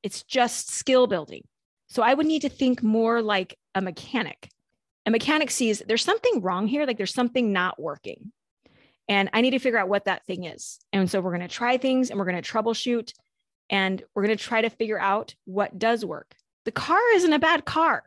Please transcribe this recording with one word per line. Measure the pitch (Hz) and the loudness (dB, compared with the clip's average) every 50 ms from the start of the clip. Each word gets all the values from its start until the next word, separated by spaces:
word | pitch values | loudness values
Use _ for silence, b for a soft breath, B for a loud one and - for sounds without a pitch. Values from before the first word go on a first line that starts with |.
| - | -8
It's | 202 - - - | -8 -10 -10 -12
just | _ - 262 240 233 - - - - | _ 0 0 0 0 0 -6 -8 -8
skill | - - - - 262 254 254 | -8 -6 0 4 6 6 6
building. | 214 208 170 151 - - 67 - _ _ _ _ _ _ _ _ | 4 2 -4 -4 -8 -16 -20 -20 _ _ _ _ _ _ _ _
So | _ - - 220 | _ -2 2 4
I | 226 269 | 4 4
would | 285 311 | 4 2
need | 311 320 302 | 2 2 0
to | 294 285 | -2 -4
think | - - 269 254 247 247 - | -2 0 2 2 2 2 2
more | 214 214 226 226 226 233 233 | 2 2 4 4 2 2 2
like | 220 214 208 190 190 - - _ _ _ _ | 0 0 0 -2 -2 -4 -10 _ _ _ _
a | 190 | -4
mechanic. | 196 185 175 - - - - 240 196 147 - _ - - _ _ _ _ _ _ _ _ _ _ _ | -4 -4 -8 -10 -14 -6 -4 -4 -4 -4 -8 _ -20 -20 _ _ _ _ _ _ _ _ _ _ _
A | 214 | 0
mechanic | 226 233 233 262 311 311 311 - | 0 0 2 2 0 0 0 -2
sees | - - 262 226 214 208 - | -2 -2 0 0 0 -2 -2
there's | - 220 233 - | -2 -2 -2 0
something | - 403 453 - 494 453 247 | 0 -2 2 2 2 0 2
wrong | 180 180 180 180 208 | 0 -2 -2 0 -2
here, | 208 254 294 302 | 0 0 0 0
like, | 262 233 | -2 -2
there's | 220 196 185 - | -4 -4 -4 -2
something | 254 247 233 240 254 240 214 196 | -2 -2 0 0 0 0 0 0
not | 185 180 180 - - | 0 0 -2 -4 -6
working. | 151 160 143 151 _ 98 - - - 202 _ _ _ _ _ _ b b b b b b b b b | -10 -10 -10 -10 _ -16 -16 -16 -18 -20 _ _ _ _ _ _ b b b b b b b b b
And | - 202 202 196 196 | -2 0 0 0 0
I | - 220 | 0 2
need | 240 262 | 2 2
to | 254 262 | 2 2
figure | - 262 226 226 | 0 0 0 0
out | 196 | 0
what | 185 202 202 202 | 0 -2 -2 0
that | 196 180 - _ | -2 -4 -4 _
thing | - 190 175 180 | -10 -10 -10 -10
is. | 160 - - - - - - _ _ | -12 -12 -14 -16 -18 -18 -20 _ _
And | - 196 190 175 | 0 0 2 2
so | - 196 | 0 -2
we're | 180 185 | -2 -2
gonna | 175 175 175 | -4 -4 -6
try | 180 - - 233 240 247 | -8 -8 -4 0 0 0
things | 254 262 262 262 254 254 247 | 2 2 2 2 2 0 0
and | 202 202 | -2 -4
we're | 190 | -2
gonna | 185 180 175 | -2 -2 -4
troubleshoot | - - - 220 214 226 226 - - 254 240 233 233 - - _ _ _ _ _ _ _ _ _ _ _ | -6 -2 -2 -2 0 0 -2 -2 -2 -2 -2 -2 -2 -8 -16 _ _ _ _ _ _ _ _ _ _ _
and | 196 196 190 190 190 185 - _ _ | -2 -2 0 0 -2 -4 -8 _ _
we're | 202 196 | -2 0
gonna | 208 220 | 0 0
try | 214 - - 240 226 | -2 -4 -2 0 0
to | 220 226 | 0 0
figure | - _ 226 214 214 180 | -2 _ -4 -4 -2 -2
out | 185 196 196 214 - - - _ _ | 0 0 0 0 -2 -8 -16 _ _
what | - 185 202 202 - - 185 | -6 -2 -2 -2 -2 -4 -2
does | 214 226 233 226 220 | 0 0 0 0 -4
work. | 185 156 - - _ _ _ _ _ _ _ _ | -8 -10 -12 -14 _ _ _ _ _ _ _ _
The | 233 - | -6 -6
car | - - - 330 392 466 480 453 | -4 0 2 4 4 6 6 6
isn't | 370 359 330 | 6 6 4
a | 302 294 | 4 4
bad | 320 320 339 - - | 4 4 2 2 0
car. | - - 311 330 320 247 127 - | -2 0 2 2 2 2 0 -4